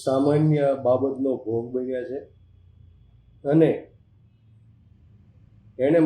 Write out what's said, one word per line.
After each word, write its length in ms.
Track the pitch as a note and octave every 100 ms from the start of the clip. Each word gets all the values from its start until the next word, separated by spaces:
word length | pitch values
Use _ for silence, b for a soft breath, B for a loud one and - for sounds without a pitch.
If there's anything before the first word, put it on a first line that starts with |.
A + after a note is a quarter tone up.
સામાન્ય 680 | - C3+ C#3+ D3 D#3 D3 C#3 C3 A#2+
બાબતનો 500 | B2+ C3+ B2+ C3+ A#2+ G#2+
ભોગ 260 | A#2 A#2+ B2+
બન્યા 340 | B2+ B2+ B2
છે 100 | C#3 - _ _ _ _ - - - - _ _ - C#3+
અને 260 | D#3 D#3 - - _ _ _ _ _ _ _ _ _ _ _ _ - - _ - _ - -
એણે 200 | C3 E3